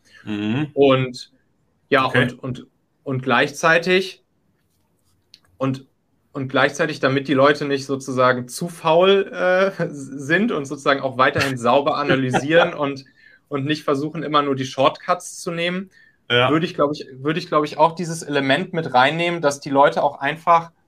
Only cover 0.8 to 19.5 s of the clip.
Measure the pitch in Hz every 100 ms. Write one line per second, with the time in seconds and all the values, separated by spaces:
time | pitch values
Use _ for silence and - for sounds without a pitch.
0.8 | 139 131 127 127 - _ _ _ _ _
1.8 | - 135 131 123 123 - 135 131 - _
2.8 | _ _ - 131 131 120 143 - 170 165
3.8 | 170 185 190 - _ _ _ _ _ _
4.8 | _ _ _ _ _ - _ - 135 135
5.8 | - _ _ _ _ 147 131 135 143 143
6.8 | 160 139 135 135 135 131 139 147 147 139
7.8 | 135 135 135 127 127 127 123 - 175 170
8.8 | 165 165 190 196 - 180 180 185 196 190
9.8 | 160 143 135 139 135 170 233 170 139 143
10.8 | 151 139 131 120 135 156 139 131 117 131
11.8 | 143 143 143 135 131 131 139 165 170 151
12.8 | 143 135 - _ _ _ - 143 139 151
13.8 | - 139 156 165 147 151 143 131 131 -
14.8 | 139 - - 175 - - - 170 175 180
15.8 | 196 _ _ _ - 120 127 156 170 -
16.8 | 147 147 - 131 135 160 165 156 151 -
17.8 | 165 165 170 165 156 143 135 143 185 165
18.8 | 160 127 135 160 175 170 147